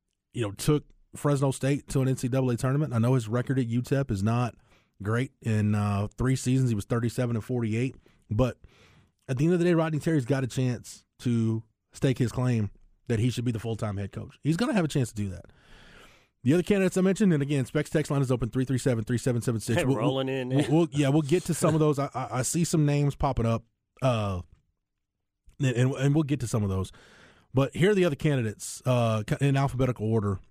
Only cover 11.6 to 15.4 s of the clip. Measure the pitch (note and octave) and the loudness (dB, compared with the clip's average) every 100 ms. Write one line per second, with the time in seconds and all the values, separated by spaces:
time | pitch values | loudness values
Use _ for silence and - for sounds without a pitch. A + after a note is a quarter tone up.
11.6 | - _ _ - C#3 B2 A#2+ - B2 A#2 | -6 _ _ -4 -2 0 -2 0 0 0
12.6 | G2+ - - _ - A2+ B2 A#2 A#2+ A2 | -2 -6 -20 _ -4 0 0 -2 -4 -4
13.6 | A#2 A2 G#2+ G2 G2 - A#2+ - C#3 E3 | -6 -6 -6 -6 -8 -10 -14 -6 -2 0
14.6 | B3 A3 D#3+ D3 A#2+ A2 G2+ F2 | 0 0 0 -2 -2 -4 -8 -8